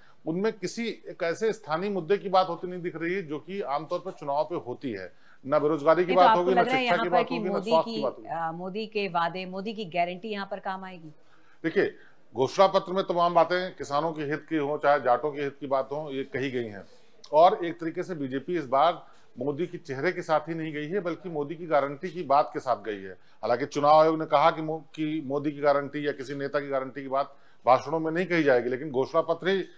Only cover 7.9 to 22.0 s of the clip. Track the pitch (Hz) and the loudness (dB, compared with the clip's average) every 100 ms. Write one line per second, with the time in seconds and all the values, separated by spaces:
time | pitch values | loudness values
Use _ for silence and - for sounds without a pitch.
7.9 | 220 123 - - 160 165 165 190 202 214 | -2 -4 -4 -8 -6 -6 -6 -8 -8 -6
8.9 | 208 196 170 170 185 185 190 202 214 185 | -4 -2 0 0 -2 -8 -8 -8 -8 -4
9.9 | 175 175 180 226 202 196 196 196 185 190 | -2 -2 -4 -8 -8 -6 -8 -8 -8 -10
10.9 | 180 160 - - - - - 165 190 123 | -14 -18 -20 -20 -20 -20 -8 -2 2 2
11.9 | - - - - 120 131 - 190 190 185 | -2 -16 -20 -10 -2 0 4 4 4 0
12.9 | 190 185 175 175 170 165 180 185 - 135 | -2 0 2 4 4 4 2 -2 -8 -4
13.9 | 143 165 156 143 147 - 160 139 147 143 | -2 0 -2 -4 -4 -2 -2 0 2 4
14.9 | 143 127 123 151 143 139 - 139 135 135 | 4 4 2 0 -4 -6 -6 -2 -2 -2
15.9 | 147 156 135 135 131 139 123 113 101 - | -6 -6 -6 -6 -4 -4 -4 -6 -8 -16
16.9 | - - - - 151 180 220 170 156 165 | -20 -20 -20 2 6 6 6 -2 -6 -6
17.9 | 170 175 165 135 135 180 175 135 135 160 | -6 -8 -6 -6 -6 -4 -6 0 2 4
18.9 | 165 - - - 117 135 165 175 170 - | 2 -8 -20 -16 -8 -6 -4 -6 -8 -10
19.9 | 131 170 180 165 151 160 165 160 147 151 | -4 -2 -2 0 0 0 -6 -6 -6 -4
20.9 | 202 175 160 180 156 143 165 170 147 139 | -4 -4 -6 -6 -6 -6 -8 0 2 2
21.9 | 143 | -2